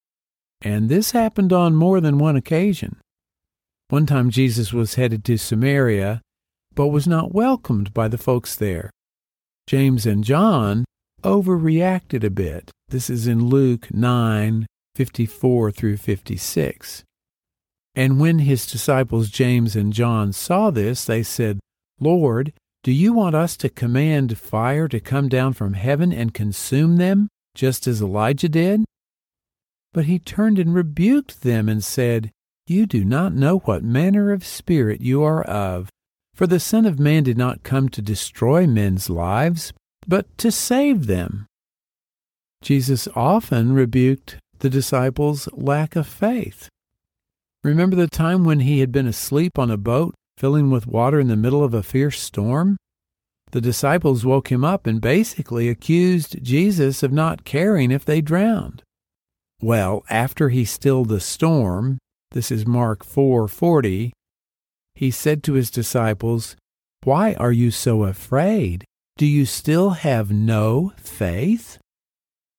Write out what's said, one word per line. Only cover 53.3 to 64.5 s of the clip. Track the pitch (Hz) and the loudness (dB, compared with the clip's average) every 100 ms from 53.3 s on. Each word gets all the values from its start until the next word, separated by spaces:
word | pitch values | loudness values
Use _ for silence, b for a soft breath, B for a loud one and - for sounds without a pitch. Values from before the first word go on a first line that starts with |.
| _ _ | _ _
The | 131 | -4
disciples | 120 117 143 175 165 127 | -2 0 0 2 2 0
woke | 123 135 - | 2 0 0
him | 123 | 0
up | 143 196 117 | 0 -2 -2
and | 113 | -2
basically | 113 165 226 - - 117 117 | 2 2 0 -4 -6 -4 -2
accused | 113 - 165 180 180 147 - | -2 0 2 2 0 -2 -8
Jesus | 127 139 196 180 139 135 | -2 2 2 2 0 0
of | 139 | -2
not | 143 160 - | 0 0 -4
caring | - 143 190 196 123 | -6 -2 2 2 2
if | 139 | 0
they | - 156 | 0 0
drowned. | 151 170 220 220 - - _ _ _ _ _ _ _ _ | 0 0 2 0 -4 -12 _ _ _ _ _ _ _ _
Well, | 110 113 92 104 - | 0 0 0 -2 -4
after | 110 123 - 147 | -2 -2 0 0
he | 123 | 2
stilled | 113 - 139 131 117 | -2 -2 0 2 0
the | 107 | -2
storm, | - - 165 156 104 90 123 135 - _ _ | -4 -2 2 2 2 -2 -4 -6 -10 _ _
this | 127 117 | -6 -4
is | 113 110 | -2 0
Mark | 120 117 107 | 0 0 -4
four | - - 139 123 104 | -4 0 2 2 0
forty, | - 170 160 113 92 120 - _ _ _ | 0 2 2 2 -2 -4 -10 _ _ _